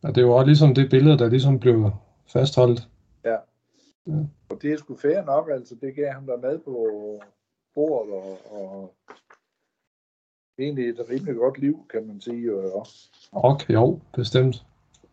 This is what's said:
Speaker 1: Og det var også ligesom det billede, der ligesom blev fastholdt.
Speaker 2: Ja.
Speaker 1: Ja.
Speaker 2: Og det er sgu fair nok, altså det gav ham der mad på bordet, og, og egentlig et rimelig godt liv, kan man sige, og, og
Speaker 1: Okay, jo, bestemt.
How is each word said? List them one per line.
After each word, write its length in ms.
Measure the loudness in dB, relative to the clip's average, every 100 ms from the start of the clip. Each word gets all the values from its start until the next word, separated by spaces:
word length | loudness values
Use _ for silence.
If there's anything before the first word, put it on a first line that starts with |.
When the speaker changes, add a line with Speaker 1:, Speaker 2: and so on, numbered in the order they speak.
Speaker 1:
Og 120 | -2
det 120 | 2 4
var 60 |
også 140 | 6 6
ligesom 280 | 8 6
det 160 | 6 4
billede, 280 | 6 6 6
der 100 | 4
ligesom 320 | 2 2 2
blev 300 | 4 4 2 -2 _ _ _
fastholdt. 560 | -2 0 2 2 2 -4 _ _ _
Speaker 2:
Ja. 120 | -6 -6 -6 _ _ _ _ _ -8
Speaker 1:
Ja. 60 | -6 -6 _ _
Speaker 2:
Og 120 | -10
det 100 | -6
er 40 | -6
sgu 200 | -8 -6
fair 280 | -2 -2
nok, 240 | -2 -4 -2
altså 240 | -8 -10
det 200 | -14 -14
gav 180 | -8 -8
ham 140 | -8 -10
der 100 | -8
mad 220 | -6 -8
på 140 | -8 -6 -6 -6 -12 -16 -20 _ _ _ _
bordet, 380 | -4 -2 -2 -6
og, 380 | -10 -12 -18 -18
og 420 | -16 -14 -16 -18 _ _ -20 _ _ _ _ _ _ _ _ _ _ _ _ _ -10
egentlig 300 | -8 -4 -6
et 200 | -6 -8
rimelig 240 | -8 -6
godt 240 | -2 -2 -2
liv, 280 | -4 -4 _
kan 160 | -10 -10
man 140 | -14
sige, 340 | -12 -8 -6
og, 180 | -6 -6 -8 -10 -20 _ _ _
og 120 | 0
Speaker 1:
Okay, 300 | 0 0 0
jo, 260 | 2 2 0 _
bestemt. 420 | -8 -2 2 2 -2 _ _ _ _ _